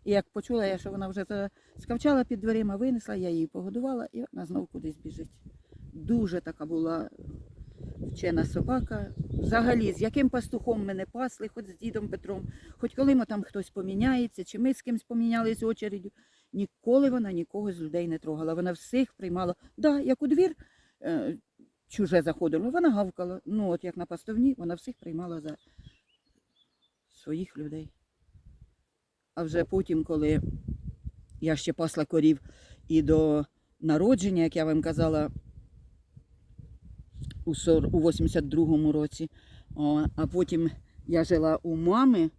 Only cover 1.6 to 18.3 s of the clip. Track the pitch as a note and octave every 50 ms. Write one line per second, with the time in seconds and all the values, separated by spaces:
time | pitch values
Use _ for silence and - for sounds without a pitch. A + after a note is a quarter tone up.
1.6 | _ _ _ - - - A#3+ A#3+ - D4 C#4+ C4 B3 - B3+ G3 F#3+ A3 A3+ A3
2.6 | G#3+ G#3 G3 G3+ A#3+ C4+ B3+ A3+ - - G#3+ F#3+ F#3 F3 E3 E3 D#3+ E3 _ F#3+
3.6 | F3+ G3 G3 A#3 B3 C4+ C4 A#3+ A3+ - - A3+ B3 - - - F3+ E3 F3+ F#3+
4.6 | F#3 - - F3 - D#3 D3+ - - D#3+ - - D#3+ - _ _ _ - - -
5.6 | _ _ - - - - - D#3+ D#3 - A#3 A#3 G#3+ F#3 E3+ F3 - E3 E3 _
6.6 | D#3 D#3 E3 D#3+ E3 E3 E3 E3 A#2+ - - - - - - - - - - -
7.6 | - - - - - - - - - - - - - F3 E3+ E3 E3 - - -
8.6 | - - B3+ B3+ - - A3+ G#3 G3+ F#3+ - - - - - - - - A3 A#3
9.6 | A3+ A#3+ B3 A#3 A3 G3+ F3+ - G#3+ A3+ - C#4+ C#4 B3+ - B3 A#3 - - A3+
10.6 | - - A3+ G#3+ G3+ G3 G3 F#3+ F#3+ - - A#3 B3+ B3 - - G#3+ G#3+ _ A#3+
11.6 | G#3+ F#3+ F3+ - - A3+ - A3 G#3+ G#3+ - - - - G3+ G3 - - - -
12.6 | - - - _ - A#3 - - C#4 C#4 C#4 B3+ A3+ - A3 G3+ F#3 - - G3+
13.6 | F#3 - _ G3+ F#3 F#3+ F#3+ G3 A3+ C4 C4 B3 A#3+ A3+ - - F3+ - - G#3+
14.6 | A#3+ C4 C4 - - B3+ A#3+ A3 - _ A#3+ A#3 A#3 A#3 A#3 A#3 A3+ A3 A3+ -
15.6 | A3+ A3 A3+ - G#3+ G#3+ G3 G3+ F3 G3 _ _ _ _ _ _ _ _ - F#3+
16.6 | G3+ - _ _ _ A3+ A#3+ C4+ C#4 C4+ B3 B3+ A3 G3 F#3 E3+ E3+ _ - G3+
17.6 | G#3 G#3 F#3 E3+ E3 D#3 D3+ F3 F3 E3+ D#3+ D#3+ - D#3